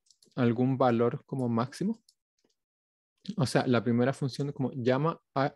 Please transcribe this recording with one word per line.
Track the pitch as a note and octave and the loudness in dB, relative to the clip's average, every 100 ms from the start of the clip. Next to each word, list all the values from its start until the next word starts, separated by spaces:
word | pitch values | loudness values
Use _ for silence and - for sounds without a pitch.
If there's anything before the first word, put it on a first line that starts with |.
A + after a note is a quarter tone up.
| _ _ _ - | _ _ _ 0
algún | A#2+ A#2 B2+ B2+ | 2 2 2 2
valor | C3 A#2 A#2 C#3+ - | 4 4 2 -2 -6
como | C#3 A#2+ | -4 -2
máximo. | A2+ A#2+ - F#3+ A3+ _ _ _ _ _ _ _ _ _ _ _ _ - - | 0 -2 -4 -6 -6 _ _ _ _ _ _ _ _ _ _ _ _ -8 -4
O | |
sea, | B2+ C#3+ B2+ | 0 0 2
la | A#2+ | 2
primera | A#2 A#2 B2 | 2 2 0
función | - C#3 - C#3+ | 0 -4 -4 -6
como | C#3+ B2 | -4 -6
llama | C#3 A#2 C3 D#3+ E3 _ | -2 0 2 0 -4 _
a, | C#3 C#3 | -2 -2